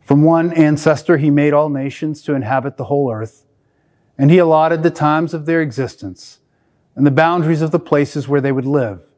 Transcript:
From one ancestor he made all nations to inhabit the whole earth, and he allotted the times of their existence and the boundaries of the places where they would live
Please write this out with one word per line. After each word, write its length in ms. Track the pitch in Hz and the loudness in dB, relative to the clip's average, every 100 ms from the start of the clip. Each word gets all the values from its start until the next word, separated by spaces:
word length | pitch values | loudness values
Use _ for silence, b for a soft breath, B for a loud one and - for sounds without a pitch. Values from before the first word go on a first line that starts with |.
From 240 | - 143 | 2 4
one 280 | 156 165 170 | 4 2 0
ancestor 640 | 165 151 143 160 147 - 165 | 2 2 2 0 0 0 0
he 120 | 151 | 2
made 220 | 143 147 | 2 2
all 160 | 147 151 | 2 0
nations 520 | 139 135 - 156 147 | -4 -8 -8 -10 -8
to 120 | - | -6
inhabit 440 | 143 110 135 135 - | -6 -2 -4 -4 -10
the 80 | 131 | -4
whole 260 | 143 139 | -2 -2
earth, 320 | 110 110 _ _ _ _ _ _ _ _ - | -4 -10 _ _ _ _ _ _ _ _ 0
and 100 | 139 | 4
he 100 | 180 | 4
allotted 440 | 165 156 160 165 | 4 2 2 0
the 80 | 165 | -2
times 420 | 165 151 156 160 | 0 -2 0 -2
of 140 | 165 147 | -6 -4
their 160 | 165 | -2
existence 800 | 156 110 127 - 101 90 - _ _ _ _ _ _ - | -2 -6 -8 -8 -16 -16 -20 _ _ _ _ _ _ 0
and 100 | 143 | 2
the 60 | |
boundaries 500 | 135 160 175 156 160 | 4 2 0 0 -2
of 80 | 156 | 0
the 80 | 165 | -2
places 480 | - 147 143 147 131 | 0 0 0 -4 -2
where 140 | 143 | -2
they 100 | 135 | 0
would 160 | 131 131 | -2 -2
live 380 | 143 117 92 _ | -2 -2 -8 _